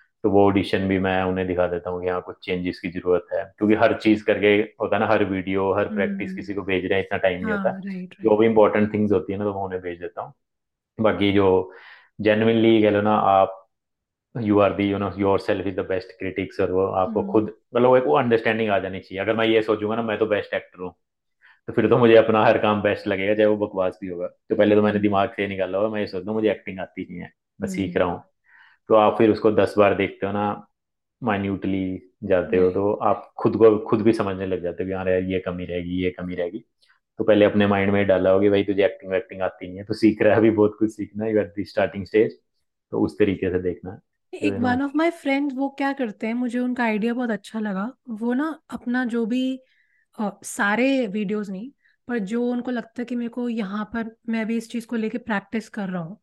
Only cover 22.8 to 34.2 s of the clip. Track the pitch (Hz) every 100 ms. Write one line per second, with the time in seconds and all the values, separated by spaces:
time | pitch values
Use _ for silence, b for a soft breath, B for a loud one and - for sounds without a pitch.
22.8 | 101 95 104 95 95 107 107 104 104 95
23.8 | 92 - 92 87 90 _ - 107 104 104
24.8 | 104 101 101 98 98 - 98 95 92 95
25.8 | 110 107 101 95 95 110 107 92 - 95
26.8 | - - 87 87 87 _ _ - 101 185
27.8 | 92 90 90 87 - _ b b b b
28.8 | - 110 104 - 113 104 110 101 95 107
29.8 | 101 95 95 - 98 104 104 107 - _
30.8 | _ _ _ - 120 98 98 95 98 95
31.8 | 92 92 - _ 101 92 87 92 92 95
32.8 | 101 110 110 98 - - 113 101 110 107
33.8 | - 110 113 110